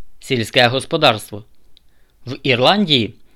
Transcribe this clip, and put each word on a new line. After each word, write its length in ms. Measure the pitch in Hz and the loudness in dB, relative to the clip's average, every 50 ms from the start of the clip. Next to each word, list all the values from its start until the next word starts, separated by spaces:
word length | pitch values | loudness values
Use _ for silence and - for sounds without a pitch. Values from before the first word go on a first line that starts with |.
| - - - - | -8 -12 -14 -16
Сільське 460 | - - 135 117 - - - 135 123 | -6 -4 -2 -2 -2 0 2 2 2
господарство. 800 | 117 127 131 - - 165 160 151 131 110 104 - - 107 101 107 - - - - - - - _ - _ - - _ _ _ - | 2 2 -2 -4 -4 -2 2 2 2 2 2 -6 -12 -14 -16 -16 -18 -20 -20 -20 -20 -20 -20 _ -20 _ -20 -20 _ _ _ -14
В 120 | 120 139 - | -14 -12 -6
Ірландії 720 | - 139 123 117 127 156 190 208 202 156 147 123 104 - - - - - _ | -2 0 0 4 4 4 4 2 2 2 2 0 0 -2 -6 -14 -20 -20 _